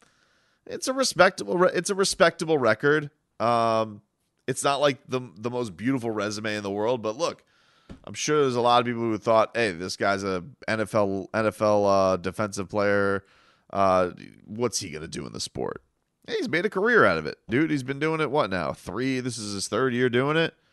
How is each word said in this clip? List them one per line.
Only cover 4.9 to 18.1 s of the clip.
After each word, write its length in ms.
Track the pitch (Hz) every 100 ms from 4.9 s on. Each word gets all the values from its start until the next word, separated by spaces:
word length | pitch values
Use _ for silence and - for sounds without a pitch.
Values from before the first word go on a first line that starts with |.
| 127 -
the, 120 | 127 123 85
the 140 | 120
most 260 | 123 117 80
beautiful 340 | 117 135 117
resume 460 | 107 104 104 107 107
in 60 |
the 80 | 101
world, 320 | 101 110 127
but 140 | 110 117
look, 260 | 165 - _ _ _ _ - -
I'm 100 | -
sure 280 | 104 - 151
there's 140 | 139 123
a 40 |
lot 200 | 120 120
of 60 | 120
people 160 | 117
who 140 | 117 107
thought, 400 | 117 110 104 113
"Hey, 140 | 113
this 260 | 82 92 -
guy's 280 | 104 98
a 200 | 98 92 85 - -
N 140 | 110
F 120 | 101
L, 340 | 113 101 98 90
N 140 | 110 107
F 160 | -
L, 240 | 107 104 101
uh, 300 | 98 95 92
defensive 520 | 92 90 104 101 92
player. 560 | 107 101 101 98 98 - _ _ _ _
Uh, 380 | 98 98 92 90 - 50 50
what's 360 | - 107 120 -
he 100 | 98
gonna 160 | 76 80
do 180 | -
in 80 | 65
the 80 | 55
sport?" 420 | - - 53 50 _ _ _ _ -
Hey, 80 |
he's 140 | 440 269
made 180 | 151 208
a 40 |
career 340 | 190 220 226
out 120 | 110 80
of 100 | 76
it, 120 | - -
dude. 220 | 117 160
He's 140 | 147
been 160 | 127 139
doing 200 | 156